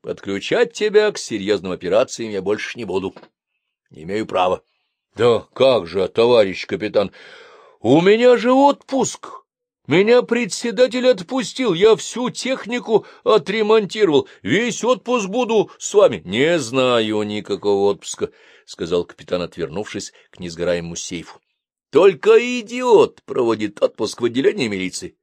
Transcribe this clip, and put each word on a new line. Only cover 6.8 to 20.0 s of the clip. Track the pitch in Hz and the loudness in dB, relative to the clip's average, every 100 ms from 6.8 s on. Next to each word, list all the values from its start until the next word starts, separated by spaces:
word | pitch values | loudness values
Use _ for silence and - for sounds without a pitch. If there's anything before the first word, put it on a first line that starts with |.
| 104 101 95 - - - - - - _ | -2 0 -2 -8 -20 -20 -20 -20 -20 _
у | 107 147 | 2 4
меня | 185 220 247 240 | 6 6 6 4
же | 233 | 4
отпуск. | 262 285 277 - 269 214 - - - _ _ _ _ - | 4 4 2 -4 -4 -2 -6 -18 -20 _ _ _ _ 0
Меня | 160 208 247 | 2 6 4
председатель | 214 240 226 - 233 214 254 247 254 | 4 -2 -2 -6 -6 0 0 2 0
отпустил, | 254 175 262 208 - 247 | 0 -2 -6 -6 -4 -2
я | 165 214 202 | 2 4 4
всю | - 220 247 | 0 -6 -6
технику | - 240 254 196 240 202 220 - - | -6 -6 -6 -4 -6 0 0 0 -6
отремонтировал, | - 214 147 220 208 220 196 214 196 143 - - | 2 2 2 -2 2 2 2 0 2 2 0 -10
весь | 95 170 240 - | -2 0 0 -2
отпуск | 226 226 - 247 190 | -2 -2 0 -2 -2
буду | 233 226 220 170 - | -4 0 0 0 -6
с | - | 0
вами. | 202 185 101 85 | 4 4 2 -4
Не | 104 151 175 | 0 2 0
знаю | 113 131 131 120 110 107 | 0 0 2 2 2 -2
никакого | 104 104 98 98 104 101 101 | -2 -6 -6 -4 0 2 2
отпуска, | 98 - - 101 _ _ _ _ | 0 -8 -8 -8 _ _ _ _
сказал | - 87 87 85 | -12 -4 -2 -4
капитан, | - - 90 | -14 -8 -6
отвернувшись | 87 - 76 85 107 104 | -6 -8 -8 -8 -10 -10